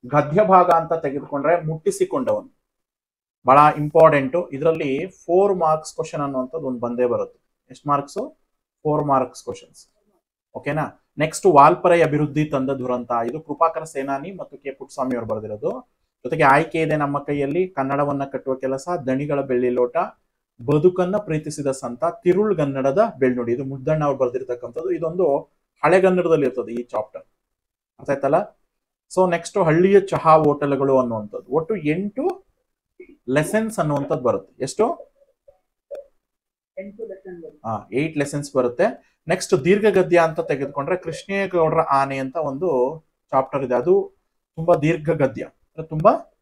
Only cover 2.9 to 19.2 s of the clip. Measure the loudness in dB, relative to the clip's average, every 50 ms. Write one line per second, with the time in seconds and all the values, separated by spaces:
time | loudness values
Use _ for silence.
2.9 | _ _ _ _ _ _ _ _ _ _ _ 4 6 8 8 6 4 2 -4 2
3.9 | 6 8 8 8 8 6 0 0 -2 -4 -4 -4 -8 -2 0 0 0 0 -2 -4
4.9 | -2 -4 -4 -8 -10 _ _ 0 2 4 4 4 2 0 2 0 0 0 -2 -12
5.9 | -8 -8 -8 -8 -6 -6 -6 -4 -4 -6 -6 -6 -8 -8 -6 -6 -6 -6 -6 -6
6.9 | -2 0 0 0 0 -2 -4 -6 _ _ _ _ _ _ _ _ -20 -14 _ -2
7.9 | -2 -2 -2 -4 -8 -10 -10 -10 -12 _ _ _ _ _ _ _ _ _ _ -2
8.9 | -2 -2 0 2 2 0 0 -2 -8 -16 -14 -14 -14 -14 -16 _ _ -20 -20 _
9.9 | _ _ _ _ _ _ _ _ _ _ _ _ _ -10 -8 -6 -4 -4 -4 -6
10.9 | -8 _ _ _ _ -4 -4 -4 -4 0 2 6 8 8 8 8 6 4 2 4
11.9 | 4 4 4 2 2 0 -2 -2 -2 -2 -2 -2 -2 -2 -2 -2 -4 -4 -4 -4
12.9 | -4 -6 -4 -4 -4 -2 -2 -4 -6 -8 -10 -10 -2 0 0 0 0 -4 -12 -10
13.9 | -8 -8 -6 -6 -6 -8 -8 -10 -14 -14 -16 -16 -18 -14 _ -14 -12 _ -16 -16
14.9 | -8 -6 -4 -2 -2 -4 -4 -4 -6 -6 -6 -8 -10 -6 -6 -6 -6 -6 -12 _
15.9 | _ _ _ _ _ _ _ -6 -2 2 4 4 4 4 2 0 -2 -2 0 0
16.9 | 0 -2 -2 -2 -4 -6 -4 -4 -4 -4 -2 -2 -2 -2 -2 -4 -4 -6 -4 -4
17.9 | -2 -2 -2 -2 -2 -4 -6 -6 -8 -10 -6 -6 -6 -4 -4 -4 -4 -4 -6 -6
18.9 | -6 -6 -2 -4 -4 -2